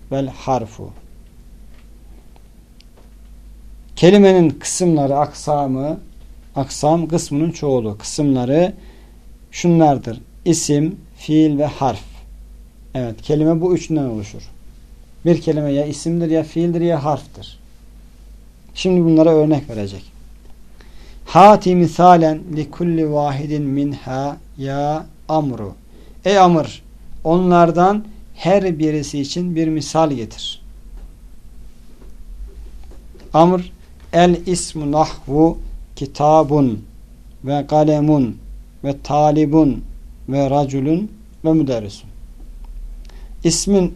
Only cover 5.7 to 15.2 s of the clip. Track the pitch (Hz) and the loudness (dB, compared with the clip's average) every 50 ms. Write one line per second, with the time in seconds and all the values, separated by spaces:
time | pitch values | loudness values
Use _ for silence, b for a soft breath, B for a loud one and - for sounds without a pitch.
5.7 | 131 131 139 151 165 - - - - - - - - - - - - 139 131 - | -4 -4 -4 -6 -6 -8 -12 -18 -20 -20 -20 -20 -20 -20 -20 -10 -8 -6 -6 -6
6.7 | - - 143 151 160 170 160 - 165 165 165 - 143 143 160 170 160 - 147 143 | -6 -2 0 0 2 0 0 -2 -4 -4 -4 -4 -2 -2 -2 -2 -4 -4 -2 -2
7.7 | 131 123 110 107 101 104 - - - 151 147 143 131 127 123 123 139 165 180 190 | 0 0 -2 -4 -8 -10 -12 -8 -4 -2 0 0 0 0 0 0 2 2 2 0
8.7 | b b b b b b b b b b b b - - - - - - - 175 | b b b b b b b b b b b b -20 -20 -20 -18 -8 -2 2 4
9.7 | 170 165 160 147 135 113 - - 113 123 - - - - - 175 160 - - - | 4 6 6 4 4 0 -4 -8 -12 -12 -16 -20 -20 -4 0 0 0 0 0 0
10.7 | 147 147 151 160 202 - - - - - - - 156 156 156 151 147 139 147 131 | 0 0 0 -2 -4 -8 -16 -20 -20 -12 -6 0 2 4 4 4 2 0 -2 -4
11.7 | - - 139 123 110 - - - - - - - - - - - - - - - | -2 -2 -2 -2 -2 -4 -10 -18 -20 -20 -20 -20 -20 -20 -20 -20 -20 -20 -20 -20
12.7 | - - - - - 131 123 117 107 - - - 147 151 156 160 165 160 170 180 | -20 -20 -18 -10 -8 -8 -8 -8 -10 -8 -4 -2 0 0 2 2 2 0 0 0
13.7 | 180 - - - 160 151 139 123 113 107 101 - - - - - - - - - | -2 -2 -2 -4 -4 -4 -4 -4 -6 -8 -10 -12 -14 -16 -18 -18 -20 -20 -20 -20
14.7 | - - - - - - - - - - | -20 -20 -20 -20 -20 -20 -20 -20 -18 -4